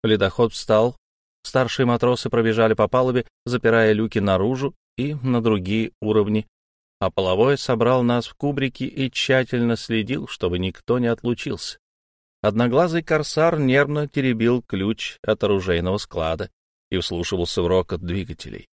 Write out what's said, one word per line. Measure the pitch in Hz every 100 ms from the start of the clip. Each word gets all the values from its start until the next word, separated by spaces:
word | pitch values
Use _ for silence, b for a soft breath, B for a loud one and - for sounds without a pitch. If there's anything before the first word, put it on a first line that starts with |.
Ледоход | 110 107 98 - 117
встал, | - - 107 117 127 _ _ _ _
старшие | - 131 127 - 123
матросы | 120 120 123 120
пробежали | 117 113 110 110
по | 110 107
палубе, | 127 127 123 117 _ -
запирая | 123 113 117 110
люки | 107 113 113
наружу | 101 95 101 131 139 - _ -
и | 135
на | 151 131 123
другие | 113 107 92 110 110 _
уровни, | 107 107 101 107 107 _ _ _ _ _
а | 95
половой | - 95 92 123 143
собрал | - 117 117 127
нас | 120 120 113
в | -
кубрике | 143 143 135 - 131
и | - 135
тщательно | - - 131 123 123 120 113
следил, | - 113 104 135 -
чтобы | - 92 90
никто | 92 - - 123
не | 117
отлучился. | 117 123 120 - - - - _ _ _ _ _ _
Одноглазый | 107 104 120 127 175 170
корсар | 165 156 151 - 160 165
нервно | 135 131 143 147 147
теребил | - 131 113 117 123
ключ | - 98 98 110 - -
от | - 110
оружейного | 104 101 92 85 90 101
склада | - 90 80 80 90 _ _ _ _
и | 92
вслушивался | - 87 85 95 87 -
в | 87
рокот | 92 90 85
двигателей. | 87 92 92 - - 50 -